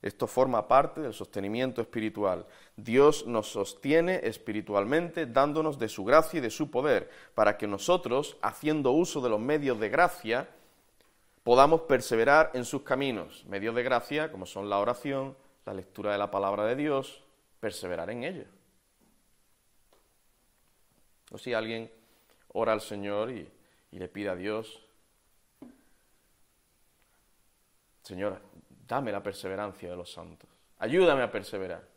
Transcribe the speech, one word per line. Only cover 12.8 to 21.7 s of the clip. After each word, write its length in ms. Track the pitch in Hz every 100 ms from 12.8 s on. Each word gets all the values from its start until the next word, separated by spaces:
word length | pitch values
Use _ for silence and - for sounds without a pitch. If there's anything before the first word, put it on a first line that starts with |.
caminos. 600 | - 131 139 110 76 - -
Medios 260 | 101 107 117
de 80 |
gracia, 480 | 123 123 120 147 156
como 140 | 98 92
son 240 | - 101
la 100 | 101
oración, 560 | 104 123 143 139 135 131 _ _ -
la 60 | 98
lectura 360 | 92 - 101
de 60 | 101
la 140 | 101
palabra 340 | 98 98 101 107
de 100 | 127
Dios, 480 | 147 139 135 - _ _ _ _
perseverar 500 | 110 98 90 85 85
en 140 | 120
ello. 220 | 135 180 - _ _ _ _ _ _ _ _ _ _ _ _ _ _ _ _ _ _ _ _ _ _ _ _ _ _ _ _
O 60 | -
si 160 | -
alguien 380 | 113 110